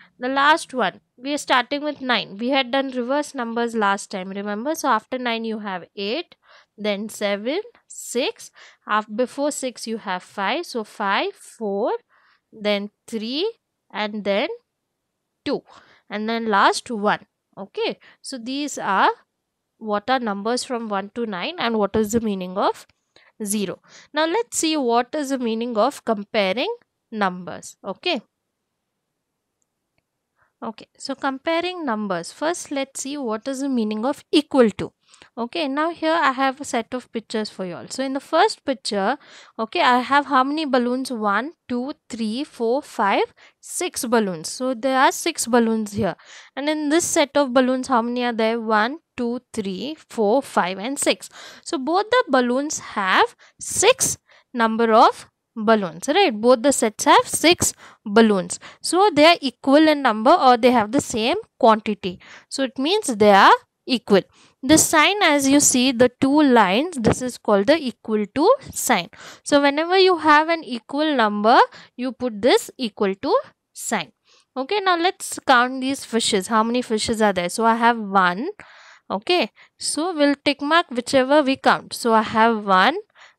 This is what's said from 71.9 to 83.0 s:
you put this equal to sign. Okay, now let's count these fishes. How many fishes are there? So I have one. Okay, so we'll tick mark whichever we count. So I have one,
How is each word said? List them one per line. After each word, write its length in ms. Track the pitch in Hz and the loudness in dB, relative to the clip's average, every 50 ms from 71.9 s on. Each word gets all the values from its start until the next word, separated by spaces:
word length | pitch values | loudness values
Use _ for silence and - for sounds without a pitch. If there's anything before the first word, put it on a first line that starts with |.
| _ | _
you 140 | - 247 262 | -8 -8 -8
put 320 | 233 - 247 254 220 202 196 | -6 -6 -6 -6 -6 0 2
this 260 | 254 339 466 - - - | 4 4 2 0 -2 -10
equal 380 | - 262 214 - - 214 196 190 | -8 -8 -8 -4 -2 -2 -2 -2
to 260 | - - 285 392 539 605 - _ _ _ _ _ | -2 -2 -2 0 -2 -2 -4 _ _ _ _ _
sign. 380 | - - - 233 196 160 - _ _ _ _ _ _ _ _ - | -14 -8 -6 -6 -6 -6 -8 _ _ _ _ _ _ _ _ -10
Okay, 240 | 262 269 269 403 415 | -8 -6 -4 -4 -2
now 160 | 381 381 359 | 0 0 0
let's 420 | 339 330 370 381 - - - - - - | 2 0 -2 -2 -4 -10 -12 -12 -6 0
count 360 | - 262 240 240 254 262 269 254 | 2 4 4 4 2 -2 -4 -4
these 220 | 262 277 - - | -4 -4 -6 -6
fishes. 440 | - - 226 - - - 196 185 - | -4 -4 -2 -2 0 0 -2 -2 0
How 160 | 233 220 220 | 0 0 0
many 180 | 233 233 254 240 | 2 0 -2 -2
fishes 400 | - 220 214 - - 233 214 220 | -2 -2 -4 -2 -2 -2 0 2
are 100 | 208 196 | 2 2
there? 160 | 185 175 175 | 0 -4 -4
So 160 | - - 220 | -2 0 2
I 120 | 226 226 | 2 2
have 220 | 233 240 233 240 233 | 4 4 2 2 2
one. 500 | 214 196 190 196 185 175 175 190 254 359 427 - - - - - - - - _ _ - | -2 0 2 2 4 2 2 -2 -6 -8 -10 -12 -16 -20 -20 -20 -20 -20 -20 _ _ -8
Okay, 440 | 190 190 - - 359 349 - - _ _ - _ _ - | -8 -6 -2 0 0 0 0 -2 _ _ -20 _ _ -12
so 340 | - - - 294 311 370 359 | -8 -6 -4 -4 -4 -4 0
we'll 200 | 302 285 285 285 - - | 2 2 2 2 0 0
tick 160 | 302 277 - 285 | -2 -2 -2 -2
mark 280 | 285 311 339 349 - | 0 0 0 0 0
whichever 520 | 247 240 240 - - 269 254 254 285 302 294 | -4 -8 -6 0 2 2 2 4 4 4 4
we 120 | 254 269 | 2 0
count. 380 | 262 - 254 202 156 110 - - | 0 2 2 2 2 -2 -10 -12
So 200 | - - 240 220 | -6 -2 2 2
I 100 | 220 214 | 2 2
have 420 | - - 226 220 233 233 214 208 | 2 2 2 4 4 2 0 0
one, 320 | 202 190 185 190 233 302 403 | 2 4 4 4 4 2 -2